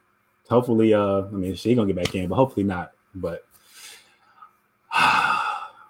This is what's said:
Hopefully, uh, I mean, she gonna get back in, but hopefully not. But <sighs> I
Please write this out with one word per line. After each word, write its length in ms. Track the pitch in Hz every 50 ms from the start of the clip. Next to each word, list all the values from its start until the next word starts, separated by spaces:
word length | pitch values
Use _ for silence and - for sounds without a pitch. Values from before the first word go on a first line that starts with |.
| _ _ _ _ _ _ _ _ _ -
Hopefully, 460 | 113 120 123 123 117 113 113 110 107
uh, 280 | 104 101 101 98 98 95
I 80 | 98
mean, 240 | 107 98 90 92 90
she 200 | 85 - 110 123
gonna 180 | 123 107 98 92
get 100 | 87 87
back 120 | - -
in, 140 | 98 90 87
but 80 | 92
hopefully 280 | 101 131 131 - - 101
not. 280 | 98 92 90 85 - _ _ _ _ -
But 320 | 95 90 85 82 - - _ _ _ _ _ - - - - - - _ _ _ _ _ _ _ _ - - _ _ _ _ _ _ _ -
<sighs> 20 | -
I 760 | - - - - - - - - - - - - - - - - - -